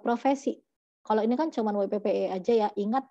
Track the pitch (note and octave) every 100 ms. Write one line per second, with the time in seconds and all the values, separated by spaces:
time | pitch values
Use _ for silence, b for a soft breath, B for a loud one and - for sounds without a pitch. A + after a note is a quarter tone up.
0 | - A#3 C4+ C#4 - - _ _ _ _
1 | - A3 A3 B3 D#4+ C4+ G#3+ G3+ G3 G#3
2 | G3+ G3 F#3+ F#3 F3+ A#3 G#3 G#3 G#3 C4
3 | C4